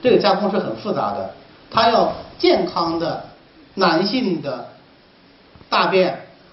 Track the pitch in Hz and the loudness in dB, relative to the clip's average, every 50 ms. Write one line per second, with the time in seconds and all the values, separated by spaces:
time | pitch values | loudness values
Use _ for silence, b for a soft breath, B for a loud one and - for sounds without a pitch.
0 | - 247 214 175 - 202 190 190 208 202 196 196 - - - - - 214 160 139 | 4 4 4 4 4 4 2 2 0 0 0 -2 -2 -4 -6 -8 -6 -6 -4 -2
1 | 110 104 90 92 95 95 - - - - - - - - - 226 226 233 226 202 | -2 -4 -4 -6 -8 -10 -12 -16 -20 -20 -20 -20 -20 -4 0 2 2 4 4 4
2 | 175 - - - - - - - - 339 - 208 185 175 - 185 170 165 165 165 | 2 2 -2 -6 -12 -18 -14 0 2 2 2 2 0 -2 -2 -2 -2 -2 -2 -2
3 | 165 - - - - - - - - _ _ - - _ _ - 190 175 160 160 | -4 -4 -6 -8 -10 -14 -20 -20 -20 _ _ -20 -20 _ _ 0 2 2 2 2
4 | 185 202 - 262 220 196 175 151 139 139 127 123 - - - - - _ _ _ | 0 0 -2 -2 -2 -2 -2 -2 -4 -8 -8 -8 -10 -16 -18 -20 -20 _ _ _
5 | _ _ _ _ _ _ _ _ _ _ _ - - _ - 208 185 185 185 190 | _ _ _ _ _ _ _ _ _ _ _ -20 -10 _ -2 0 0 2 2 2
6 | 185 165 - - - - - - - - | 2 2 0 -6 -12 -20 -20 -20 -20 -20